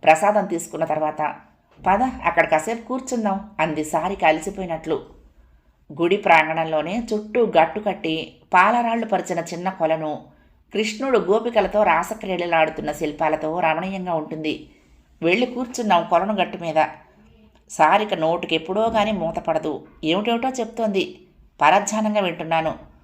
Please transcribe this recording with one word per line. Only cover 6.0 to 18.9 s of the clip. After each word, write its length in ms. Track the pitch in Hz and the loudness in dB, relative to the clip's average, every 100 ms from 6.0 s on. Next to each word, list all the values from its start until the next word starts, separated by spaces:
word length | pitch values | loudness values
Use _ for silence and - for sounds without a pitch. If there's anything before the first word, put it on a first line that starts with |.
గుడి 160 | 170 202 | 0 0
ప్రాంగణంలోనే 840 | 202 165 156 160 160 156 156 214 233 | 6 6 6 0 0 0 0 -4 -4
చుట్టూ 320 | 214 214 247 220 | -4 -2 0 4
గట్టు 340 | 170 160 208 | 4 4 2
కట్టి 540 | 208 185 165 160 - - _ | -4 -4 -4 -4 -6 -14 _
పాలరాళ్లు 520 | 185 190 240 233 233 226 | 4 6 4 0 -2 -2
పరిచిన 320 | 190 - 170 | -2 -2 -4
చిన్న 300 | 165 170 180 | -4 -6 -6
కొలను, 540 | 185 160 160 156 147 - _ _ _ _ | -2 -2 0 -2 -8 -12 _ _ _ _
కృష్ణుడు 460 | - 214 214 269 240 | -4 -4 -4 0 0
గోపికలతో 640 | 175 214 233 233 190 208 | 2 0 2 0 0 2
రాసక్రీడలాడుతున్న 1120 | 202 160 180 220 196 180 175 165 156 156 156 | 4 2 0 -6 -6 -4 0 2 2 0 -6
శిల్పాలతో 680 | 151 156 143 160 156 156 165 | -4 -6 -2 -2 0 -2 -2
రమణీయంగా 540 | 165 160 185 190 180 | 0 0 -4 -6 -4
ఉంటుంది. 560 | 165 151 156 156 - - _ _ _ _ _ | -4 -4 -6 -4 -6 -8 _ _ _ _ _
వెళ్ళి 240 | 165 185 240 | 0 2 0
కూర్చున్నాం 600 | 240 247 - 220 175 160 | -4 -8 -4 2 2 4
కొలను 240 | 170 190 | 0 2
గట్టు 240 | 208 175 180 | -2 -2 -4
మీద. 260 | 170 156 156 - - _ - _ _ _ _ | -2 0 0 -2 -20 _ -20 _ _ _ _
సారిక 440 | - 156 196 214 | 2 4 4 2
నోటికి 400 | 185 160 170 - | -2 0 -2 -2
ఎప్పుడో 340 | 160 160 190 | -4 -2 -2
గాని 240 | 226 | 0